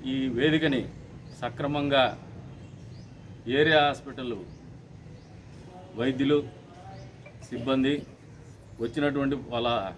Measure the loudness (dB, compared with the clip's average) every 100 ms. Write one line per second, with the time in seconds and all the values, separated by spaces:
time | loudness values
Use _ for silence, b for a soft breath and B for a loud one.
0 | -2 0 0 4 4 4 4 2 -2 -10
1 | -16 -16 -16 -8 -6 -2 -2 0 4 6
2 | 6 2 -12 -14 -14 -14 -16 -16 -16 -16
3 | -16 -16 -16 -10 0 6 8 8 6 2
4 | -8 -8 -6 -6 -8 -14 -16 -18 -18 -18
5 | -16 -18 -18 -18 -18 -18 -16 -16 -12 0
6 | 0 4 6 4 4 -12 -18 -16 -14 -14
7 | -14 -16 -18 -18 -10 -4 2 4 4 2
8 | -4 -18 -20 -18 -18 -20 -18 -6 -4 0
9 | 2 2 0 0 -2 0 2 2 0